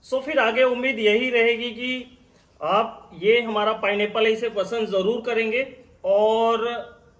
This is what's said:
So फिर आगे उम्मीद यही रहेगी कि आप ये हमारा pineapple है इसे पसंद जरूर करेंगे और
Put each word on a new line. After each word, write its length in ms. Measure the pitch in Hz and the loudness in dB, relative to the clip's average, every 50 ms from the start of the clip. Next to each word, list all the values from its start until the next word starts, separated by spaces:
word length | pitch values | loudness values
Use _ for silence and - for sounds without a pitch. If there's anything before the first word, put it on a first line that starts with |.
| _ - | _ -4
So 100 | 254 262 | -6 -4
फिर 180 | 269 277 311 269 | -4 -2 0 2
आगे 240 | 233 220 226 233 262 | 2 2 2 2 2
उम्मीद 360 | 254 247 240 247 269 262 220 | 2 2 0 -2 -4 -2 2
यही 320 | 220 208 208 226 254 254 | 2 2 2 4 2 2
रहेगी 400 | 240 233 226 233 233 226 233 240 | 2 2 2 2 2 0 -4 -8
कि 480 | 220 220 247 254 254 254 240 - - - - _ _ _ _ _ _ _ - | -8 -8 -6 -6 -6 -6 -8 -12 -20 -20 -20 _ _ _ _ _ _ _ -4
आप 480 | 156 185 208 226 226 - - - - - 170 165 | 0 0 0 0 0 -6 -14 -20 -20 -18 -4 2
ये 180 | 202 226 240 | 4 4 4
हमारा 320 | 233 226 220 208 208 202 180 | 2 0 -2 0 0 0 -2
pineapple 540 | 175 196 196 208 202 208 208 208 226 220 | -2 -2 -2 0 0 -2 -2 0 0 2
है 60 | 226 220 | 2 0
इसे 160 | 220 240 226 | 0 -2 -6
पसंद 400 | 214 202 185 180 - 233 220 190 | -2 -4 -4 -4 -2 -4 -4 0
जरूर 320 | 190 190 185 202 233 240 | 0 0 0 0 -2 -2
करेंगे 560 | 226 247 233 220 226 220 220 247 269 262 - - - - - _ _ | -2 -4 -2 -2 -2 0 -2 -2 -4 -4 -8 -20 -20 -20 -20 _ _
और 880 | 185 196 202 214 220 220 226 226 226 233 226 220 240 240 233 196 - - - _ - _ _ | 0 2 4 4 4 4 4 2 2 2 2 0 -4 -4 -6 -10 -12 -16 -20 _ -20 _ _